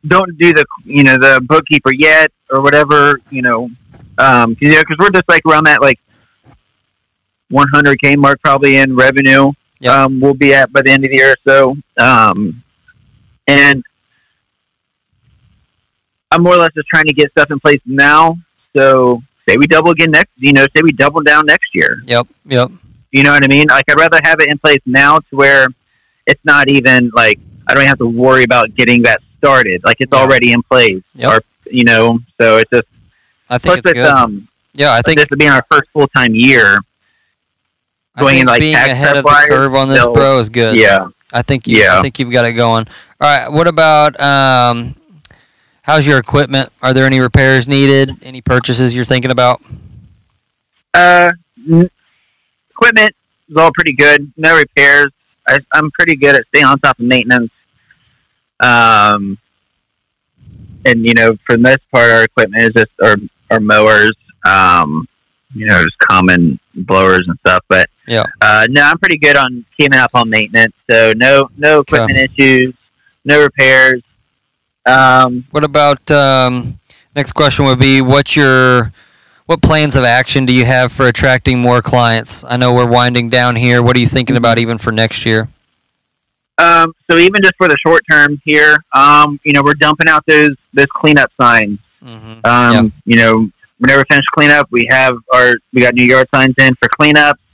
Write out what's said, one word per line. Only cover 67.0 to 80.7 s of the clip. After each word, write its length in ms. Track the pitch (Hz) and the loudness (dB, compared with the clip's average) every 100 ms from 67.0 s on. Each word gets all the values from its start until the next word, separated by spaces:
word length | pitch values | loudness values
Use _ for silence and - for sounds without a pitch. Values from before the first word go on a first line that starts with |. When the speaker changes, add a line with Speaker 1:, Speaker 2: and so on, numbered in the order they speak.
| 95 92 90 | 2 0 -2
Speaker 1:
and 100 | 82 | -4
stuff. 240 | 92 92 _ | -2 -2 _
But, 200 | 95 - _ - | -2 -2 _ -6
Speaker 2:
Yeah. 180 | 113 107 - | -6 -6 -2
Speaker 1:
uh, 260 | 107 107 113 | 0 2 2
no, 140 | 143 | 2
I'm 140 | 147 170 | 0 0
pretty 180 | 190 156 | -4 -2
good 200 | 147 143 | 0 0
on 280 | 131 123 - - | -2 -6 -18 -4
keeping 200 | 143 135 | 0 0
up 140 | 123 | 0
on 160 | 123 113 | -2 -2
maintenance. 440 | 110 107 117 113 _ - | -4 -2 0 0 _ -2
So 240 | 113 113 110 | 2 2 2
no, 340 | 127 139 135 - | 2 2 0 -4
no 220 | 147 151 | 0 0
Speaker 2:
Okay. 180 | 139 151 | 0 -2
Speaker 1:
equipment 340 | 113 135 131 - | -2 -2 -4 0
issues, 360 | 135 127 127 - _ _ _ _ 135 | 2 2 -2 -6 _ _ _ _ -2
no 160 | 147 | 0
repairs. 600 | 143 139 131 131 131 127 _ _ _ _ _ _ _ _ 123 | 0 0 0 2 2 -2 _ _ _ _ _ _ _ _ 0
Um, 600 | 131 131 131 127 123 127 | 2 4 2 0 -4 -8
Speaker 2:
What 120 | 151 | -6
about, 460 | 151 143 147 139 - | -2 0 0 -2 -2
um, 680 | 147 135 131 127 123 117 - _ - _ 147 | 0 2 0 0 -4 -10 -14 _ -20 _ -8
next 180 | 135 | -6
question 320 | - 147 - 139 | -2 -2 0 -2
would 140 | 127 | 2
be, 220 | 135 135 | 2 2
what's 340 | 127 139 139 - | 2 0 0 0
your, 560 | 139 131 127 123 113 - _ _ _ _ - | 2 2 2 0 -2 -12 _ _ _ _ -8
what 160 | 165 | -2
plans 340 | - 156 151 135 | 0 0 0 0
of 80 | |
action 420 | 123 123 127 143 131 | 0 0 -2 -2 0
do 80 | |
you 120 | 127 | 0
have 260 | 120 | 0